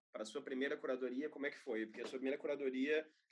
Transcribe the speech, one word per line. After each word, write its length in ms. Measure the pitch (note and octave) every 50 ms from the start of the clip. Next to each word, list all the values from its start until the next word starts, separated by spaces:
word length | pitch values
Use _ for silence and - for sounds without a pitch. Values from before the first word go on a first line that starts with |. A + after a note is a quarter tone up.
| _ _
pra 140 | - - A2
sua 160 | - - D3
primeira 360 | C3 - C3+ B2+ C#3 C#3+ D3+ -
curadoria, 520 | - C#3 C3 B2+ C3 B2 B2 C3 D3+ D3+
como 160 | - C#3+ C3+
é 60 | D3
que 60 | - -
foi? 280 | - C3+ A2+ A2 A2
Porque 160 | G#2+ G#2+ B2+
a 40 | A#2
sua 140 | G#2+ C#3 C3
primeira 180 | C3 C3 C#3+ D3
curadoria, 720 | - D3+ C#3+ C#3 C#3+ C3 C3 C3 C3 D3 D3+ D#3 D#3 - _ _ _ _